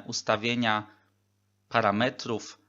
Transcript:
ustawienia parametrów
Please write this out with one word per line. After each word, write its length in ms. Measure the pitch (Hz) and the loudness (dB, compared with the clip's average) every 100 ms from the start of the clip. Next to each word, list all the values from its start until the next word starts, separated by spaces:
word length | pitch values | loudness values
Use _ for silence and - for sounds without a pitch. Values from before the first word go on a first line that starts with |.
| 120 | -4
ustawienia 800 | 113 - 107 117 120 113 107 - - _ _ _ _ _ _ - | -6 0 0 2 0 2 0 -2 -18 _ _ _ _ _ _ -2
parametrów 880 | 117 107 104 127 139 117 107 - - | 2 4 2 0 -2 -6 -6 -6 -20